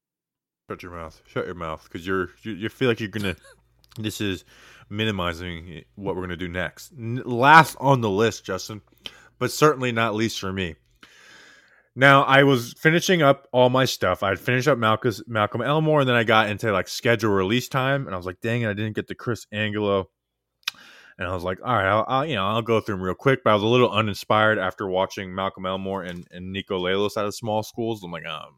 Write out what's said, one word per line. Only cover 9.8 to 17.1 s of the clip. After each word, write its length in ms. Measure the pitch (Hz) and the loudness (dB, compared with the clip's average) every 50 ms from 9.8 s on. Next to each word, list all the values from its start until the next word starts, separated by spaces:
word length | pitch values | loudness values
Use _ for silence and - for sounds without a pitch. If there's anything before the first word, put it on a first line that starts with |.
| 127 123 | -2 -2
not 220 | 117 113 113 110 104 | 0 0 0 0 0
least 260 | 107 117 107 - - | -2 -2 -2 -4 -6
for 140 | 98 95 95 | -8 -6 -4
me. 220 | 98 92 82 78 _ _ _ _ _ - _ _ - - - - - - - - _ _ _ _ _ _ _ - | -4 -4 -6 -6 _ _ _ _ _ -20 _ _ -20 -20 -20 -20 -20 -20 -20 -20 _ _ _ _ _ _ _ 0
Now, 300 | 123 135 139 139 139 135 | 6 8 8 8 8 6
I 200 | 117 135 139 143 | 6 6 6 8
was 300 | 139 139 120 117 120 - | 6 4 2 0 -6 -8
finishing 480 | - - 160 165 175 - - 185 170 | 0 0 2 2 2 2 2 2 4
up 280 | 147 139 139 - _ - | 6 4 4 2 _ -2
all 180 | - 127 127 123 | 4 4 4 6
my 140 | 127 131 131 | 4 2 2
stuff. 400 | 123 - - 104 92 90 - 101 | 0 0 -2 0 -2 0 0 0
I 60 | 95 | -2
had 100 | 98 90 | -2 -2
finished 280 | - 123 123 127 123 | -2 -2 0 0 2
up 100 | 151 135 | 2 2
Malcus-, 460 | 120 113 110 107 - - 123 101 - - | 2 2 0 0 2 0 -2 -2 -4 -10
Malcolm 340 | 120 113 107 104 - - 117 | -4 -2 0 0 0 -2 -4
Elmore, 380 | 113 131 147 160 156 151 151 147 | -2 0 0 0 2 2 2 2
and 80 | 135 | 4
then 80 | 127 120 | 2 2
I 80 | 120 113 | 2 4
got 260 | 110 113 110 110 104 | 4 4 4 4 2
into, 220 | 101 95 117 113 | -2 -2 -2 0
like, 160 | 98 90 90 | 0 0 -2
schedule 440 | - - - - 120 | -4 -8 -2 0 0